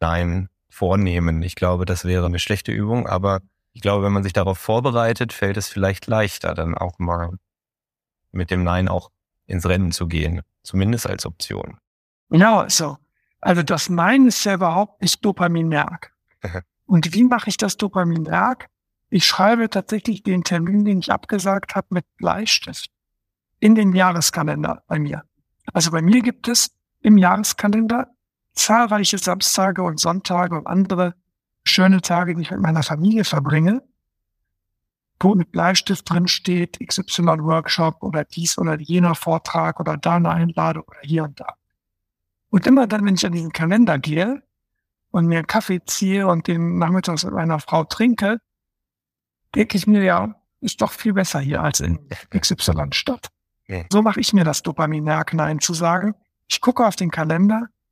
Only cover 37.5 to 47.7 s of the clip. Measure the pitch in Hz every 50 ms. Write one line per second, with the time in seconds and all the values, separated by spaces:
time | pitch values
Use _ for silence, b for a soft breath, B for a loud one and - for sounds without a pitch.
37.5 | 160 160 156 - - - 165 160 156 - - - 147 156 147 - - - 170 165
38.5 | - - 180 165 156 156 151 147 170 180 175 175 165 - - 170 165 165 - -
39.5 | - 165 165 160 160 - 160 160 156 147 - 165 170 175 170 170 170 170 165 170
40.5 | 165 - 160 160 165 160 - _ - - - 143 160 160 156 147 139 - - -
41.5 | - _ _ _ _ _ _ _ _ _ _ _ _ _ _ _ _ _ _ -
42.5 | - 190 - - 262 269 254 208 214 214 202 202 190 175 - 196 170 170 165 160
43.5 | - - 165 165 185 220 240 214 156 139 131 151 151 160 180 220 269 285 - _
44.5 | _ _ _ _ _ _ _ _ _ _ _ _ - 190 165 170 165 165 160 -
45.5 | - 220 208 - 185 180 - - - - 202 190 190 202 196 190 175 165 - -
46.5 | 175 165 165 170 175 180 170 165 180 185 180 - 170 156 165 - - 196 160 165
47.5 | 160 151 - -